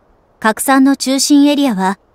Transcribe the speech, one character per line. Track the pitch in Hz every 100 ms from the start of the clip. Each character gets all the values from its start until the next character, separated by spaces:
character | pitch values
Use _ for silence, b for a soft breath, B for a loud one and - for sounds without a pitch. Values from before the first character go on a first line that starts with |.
| _ _ _ _
拡 | 220 220
散 | - 269
の | 269 269
中 | 262 269
心 | - 285 285
エ |
リ | 294 277
ア | 190
は、 | 190 202 _